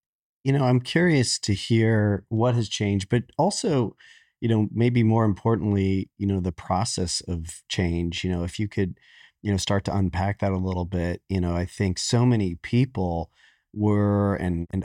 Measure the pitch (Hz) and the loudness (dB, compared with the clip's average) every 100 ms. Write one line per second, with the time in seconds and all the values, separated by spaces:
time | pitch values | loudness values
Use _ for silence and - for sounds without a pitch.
0 | _ _ _ _ 135 139 127 127 123 165 | _ _ _ _ 0 2 4 2 2 0
1 | 175 147 117 - - 98 - 113 113 110 | 2 4 2 -2 -2 -4 0 2 4 4
2 | 104 98 - 110 123 120 107 - 104 101 | 2 0 -2 0 2 2 -2 -2 0 0
3 | - 120 - - 180 - 220 139 107 - | 0 -2 0 0 0 0 0 0 0 -6
4 | - - _ _ 117 110 104 110 120 123 | -20 -20 _ _ 0 2 2 2 2 4
5 | 110 113 110 95 113 113 104 101 95 95 | 4 4 2 2 0 0 0 0 2 0
6 | - - 101 98 90 - - 92 98 - | -4 -4 -2 -2 -2 -6 -2 -2 -2 -4
7 | 87 - - 87 82 - - - 90 85 | -4 -6 -6 -8 -8 -14 -8 -2 0 0
8 | 85 85 92 90 87 - 104 - 95 - | -2 -4 -4 -2 -4 -4 -4 -2 -4 -4
9 | _ - - _ 104 98 - 98 - 101 | _ -20 -20 _ -2 -2 0 -2 0 0
10 | 92 87 98 98 98 95 92 90 87 90 | 0 0 -2 -2 -2 -2 -2 -4 -4 -2
11 | 87 87 - 95 87 87 87 - 98 90 | -2 -4 -4 -2 0 -2 -4 -2 -2 -2
12 | - 120 123 113 95 87 - 120 127 - | -2 2 2 2 0 -6 -2 0 0 -2
13 | 90 85 80 _ _ _ _ 104 104 104 | -4 -4 -6 _ _ _ _ -2 0 2
14 | 104 101 101 98 90 85 85 95 | 2 2 0 0 -2 -4 -4 -6